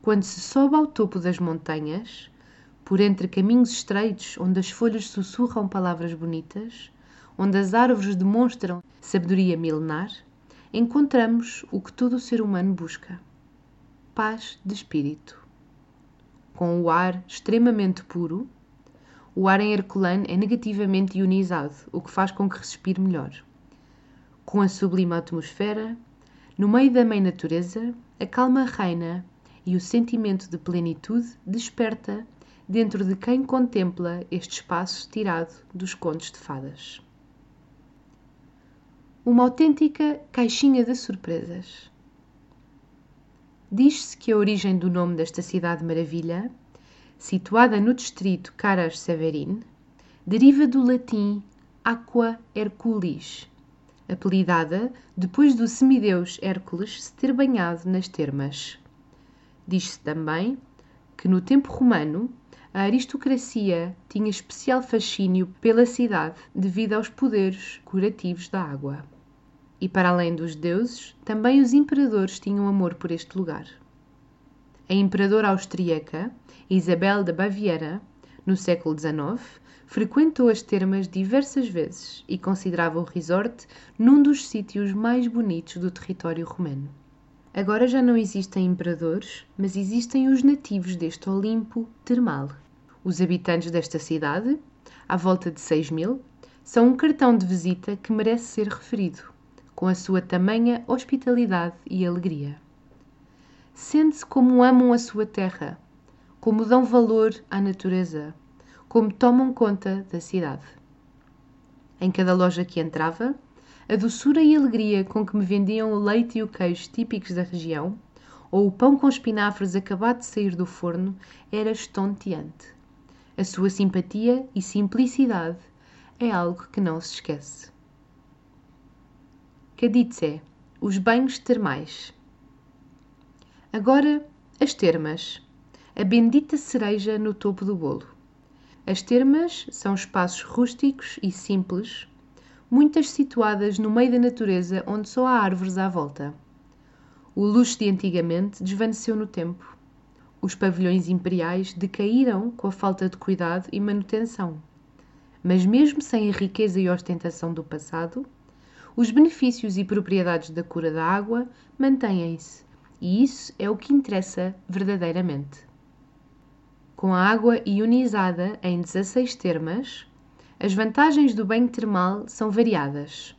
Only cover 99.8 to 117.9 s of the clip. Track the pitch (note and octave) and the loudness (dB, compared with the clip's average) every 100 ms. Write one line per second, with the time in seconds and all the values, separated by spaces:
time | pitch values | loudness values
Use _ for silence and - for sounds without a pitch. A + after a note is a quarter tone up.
99.8 | F#3 F#3 - F#3 F#3 F3+ F#3 A3+ A#3 A#3+ | -2 -2 0 -2 0 0 0 2 2 0
100.8 | - C4 - C4+ B3+ A#3+ A#3 F#3 E3+ F3 | -2 -4 -2 -4 0 0 2 0 -2 -8
101.8 | - F#3 F3+ F3 F3+ D#3 C#3+ D3 _ _ | -8 -2 -2 -2 -4 -4 -8 -12 _ _
102.8 | _ _ _ _ _ _ _ _ _ - | _ _ _ _ _ _ _ _ _ -20
103.8 | - D4+ D#4 D4 - C4+ B3 B3 B3 B3+ | -2 4 4 2 -2 4 6 8 8 8
104.8 | B3 A#3+ A#3 G#3 G#3+ - F#3+ - D3 - | 6 4 0 -4 -4 -2 -4 -4 -12 -12
105.8 | _ _ _ _ _ _ - G#3+ A3 B3 | _ _ _ _ _ _ 0 0 4 4
106.8 | A#3+ A#3+ A3+ A3 A3 A3 - G3 G3 F#3+ | 6 4 4 4 2 0 -8 -2 -2 -2
107.8 | F#3 F#3 F3 D#3 D3+ - _ - - - | -2 -2 -2 -6 -12 -16 _ -20 -20 -20
108.8 | - A#3 A3 - A#3+ B3 C4 C4 A3 G3 | 0 2 2 4 4 6 2 2 0 0
109.8 | G3 F#3+ F#3+ F3 - F#3 D#3+ C3+ - - | -4 -6 -6 -10 -4 -4 -4 -8 -14 -20
110.8 | _ _ _ _ _ _ _ _ _ _ | _ _ _ _ _ _ _ _ _ _
111.8 | _ _ F#3 F#3 F#3 F#3 F3+ F3+ F3 - | _ _ -2 0 2 4 4 0 -4 -4
112.8 | D#3+ D#3 D#3+ E3 A#3+ C#4+ _ _ _ - | -6 -4 -4 -2 -6 -6 _ _ _ -20
113.8 | - G#3+ A3+ - C#4 D4 D#4 D4+ C4+ A3+ | -4 -2 -2 -2 2 6 6 6 4 2
114.8 | G#3+ G3+ F#3+ A3 G#3 G#3 F#3+ G3+ G3 A3 | 2 2 0 -2 -2 0 0 2 2 0
115.8 | A3 G#3 G#3 A3 A#3 A3+ G#3+ - F3+ F3 | 0 0 2 2 0 -2 -6 -2 -2 -2
116.8 | - - A#3 G#3+ - F3+ F3+ F3+ E3 D#3 | -6 -6 -4 -6 -6 -6 -6 -6 -6 -6
117.8 | E3 | -6